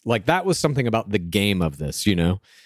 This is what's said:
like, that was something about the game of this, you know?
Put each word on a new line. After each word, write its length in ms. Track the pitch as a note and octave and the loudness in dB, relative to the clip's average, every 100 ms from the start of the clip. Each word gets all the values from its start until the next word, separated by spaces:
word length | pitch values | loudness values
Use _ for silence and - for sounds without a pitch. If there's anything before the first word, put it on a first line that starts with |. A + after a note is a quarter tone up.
| A2+ | -2
like, 220 | A#2 D3 | -2 0
that 180 | F3+ F#3 | 0 0
was 120 | E3+ | 0
something 300 | D#3 C3+ A#2+ | 0 0 0
about 220 | A2+ G2+ | -2 0
the 100 | G#2 | -4
game 420 | E2+ G2 G2+ F#2+ | 0 0 2 2
of 160 | E2 C#2+ | 0 -4
this, 280 | D2 - G#2+ | -8 -2 0
you 80 | F2+ | 2
know? 240 | E2+ F#2 - - | 2 0 -6 -20